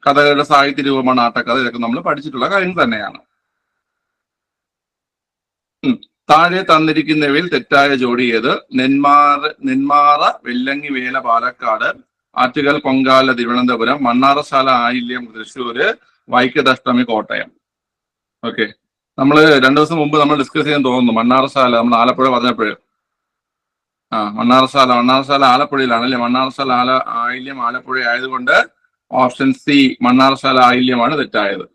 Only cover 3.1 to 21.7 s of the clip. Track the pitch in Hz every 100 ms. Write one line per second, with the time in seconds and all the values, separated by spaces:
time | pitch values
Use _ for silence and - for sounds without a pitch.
3.1 | - _ _ _ _ _ _ _ _ _
4.1 | _ _ _ _ _ _ _ _ _ _
5.1 | _ _ _ _ _ _ _ 139 120 _
6.1 | _ _ 147 170 185 180 160 160 156 147
7.1 | 151 147 143 175 151 117 143 143 139 123
8.1 | 120 127 113 120 185 - 135 131 139 143
9.1 | 143 147 143 151 - 139 131 139 147 147
10.1 | 147 185 233 - 123 131 143 147 135 127
11.1 | 135 123 117 123 123 123 110 123 165 _
12.1 | _ _ - 127 139 143 147 143 131 131
13.1 | 131 131 123 117 120 123 120 117 143 127
14.1 | 120 135 139 147 139 131 127 120 123 120
15.1 | 123 120 110 107 - 123 117 185 240 _
16.1 | _ _ 123 131 151 135 127 - 123 123
17.1 | 110 104 107 104 _ _ _ _ _ _
18.1 | _ _ _ 120 117 107 - _ _ _
19.1 | - 135 147 156 143 131 143 151 160 151
20.1 | 151 143 147 131 156 143 147 131 127 123
21.1 | 113 120 127 139 139 127